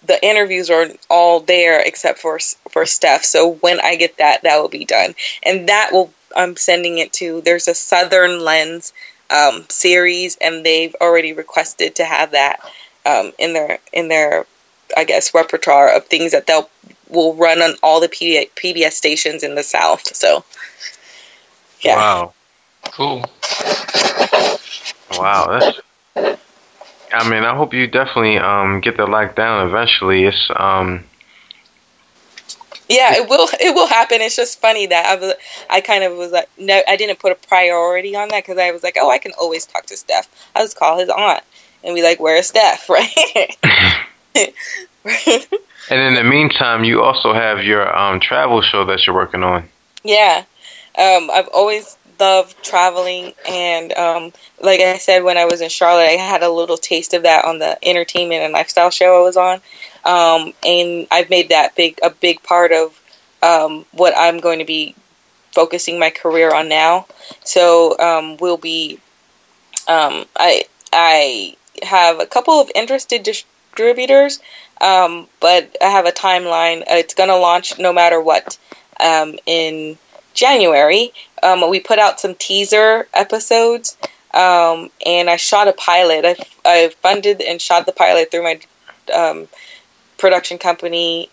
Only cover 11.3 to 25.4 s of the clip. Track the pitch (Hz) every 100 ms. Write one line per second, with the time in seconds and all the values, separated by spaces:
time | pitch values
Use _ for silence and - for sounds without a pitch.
11.3 | 156 160 - 165 - 160 - 165 147 156
12.3 | 147 143 - - - - _ - 131 98
13.3 | - 170 165 151 - _ - 165 160 151
14.3 | 82 - _ _ _ _ - 160 185 -
15.3 | 165 165 165 - 143 139 127 - 160 165
16.3 | 160 - 160 156 _ _ _ _ 165 160
17.3 | 160 165 165 165 - 156 160 165 - 170
18.3 | 156 - - 180 170 156 - 156 151 156
19.3 | 151 147 143 147 - 80 80 - - -
20.3 | 73 _ - - _ - - _ - -
21.3 | _ _ _ _ _ - - 107 92 87
22.3 | _ _ _ _ _ - - 143 127 123
23.3 | _ - - - - - - - - -
24.3 | - - - - - - - _ 87 95
25.3 | 101